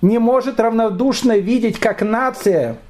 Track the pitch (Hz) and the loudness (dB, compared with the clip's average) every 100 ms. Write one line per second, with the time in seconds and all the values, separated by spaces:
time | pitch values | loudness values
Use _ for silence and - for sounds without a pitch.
0 | 175 233 233 262 254 247 226 226 226 185 | 2 2 2 0 -2 0 0 2 -2 0
1 | 262 - 254 214 190 247 220 - 226 202 | -2 0 2 2 2 0 0 -2 -2 -2
2 | 214 226 262 247 208 175 120 113 - | -2 0 -2 -2 0 0 0 -6 -14